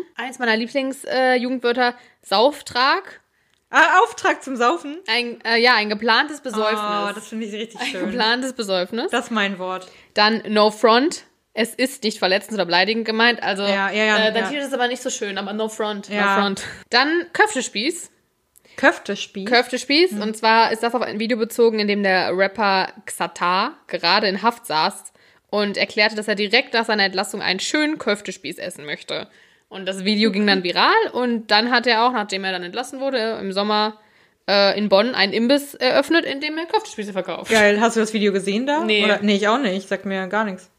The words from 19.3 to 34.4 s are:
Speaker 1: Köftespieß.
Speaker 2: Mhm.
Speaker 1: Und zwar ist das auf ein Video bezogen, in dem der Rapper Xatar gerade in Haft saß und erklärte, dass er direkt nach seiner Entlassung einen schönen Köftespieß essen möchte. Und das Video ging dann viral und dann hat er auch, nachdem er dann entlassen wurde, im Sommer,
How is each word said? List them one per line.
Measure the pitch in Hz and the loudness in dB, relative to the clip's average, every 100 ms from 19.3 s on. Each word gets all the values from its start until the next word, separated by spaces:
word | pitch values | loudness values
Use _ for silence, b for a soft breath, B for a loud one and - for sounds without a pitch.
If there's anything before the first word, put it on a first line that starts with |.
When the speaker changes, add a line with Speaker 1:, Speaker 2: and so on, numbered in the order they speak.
| 202 196 | -10 0
Speaker 1:
Köftespieß. | 240 247 247 - 285 370 | 2 2 -4 0 4 4
Speaker 2:
Mhm. | 202 | 2
Speaker 1:
Und | 214 220 | -6 0
zwar | 220 226 226 | 4 4 4
ist | 220 | 2
das | 233 240 | -2 -2
auf | |
ein | - 143 | -2 -2
Video | 220 233 | -2 -2
bezogen, | 220 - 233 220 | -2 2 2 2
in | 208 | 0
dem | 202 | 0
der | 196 185 - 180 | 2 2 2 0
Rapper | 190 190 208 190 - - - | -2 0 0 2 0 -6 -14
Xatar | - 175 - 175 185 233 - - | -6 -6 -2 0 0 -2 -6 -10
gerade | 175 170 196 214 | -2 2 2 2
in | 190 | 0
Haft | 220 226 - | 0 0 -2
saß | 151 175 - - _ b b b | 0 0 -2 -14 _ b b b
und | 208 202 190 | -2 -2 -2
erklärte, | 202 - 214 214 | -2 2 0 0
dass | 214 | -2
er | 202 | -2
direkt | 208 233 277 | 0 0 0
nach | 233 226 | -2 0
seiner | 214 | 0
Entlassung | 196 185 202 214 | 0 0 -4 -4
einen | - 185 | -4 -4
schönen | - 302 302 311 | -2 0 0 -2
Köftespieß | - 208 - - 143 - | -2 -4 -4 -12 -12 -10
essen | - - 147 | -12 -12 -10
möchte. | 165 - 151 - b b b b | -12 -8 -8 -10 b b b b
Und | - 185 | -10 -8
das | 190 | -4
Video | 190 208 220 | -2 2 2
ging | 190 208 | 2 2
dann | 190 | 2
viral | 175 175 254 427 415 | 0 2 4 4 2
und | 233 247 233 226 | -2 -2 -2 2
dann | 208 240 | 2 4
hat | 247 247 | 2 2
er | 220 240 | 2 2
auch, | |
nachdem | 247 208 190 | 0 -4 -4
er | 190 | -4
dann | 185 | -6
entlassen | 175 214 254 269 | -6 -8 -8 -6
wurde, | 269 254 220 220 | -4 -2 -2 -4
im | 190 | -4
Sommer, | 190 208 214 214 214 b b b b | -2 0 0 0 -4 b b b b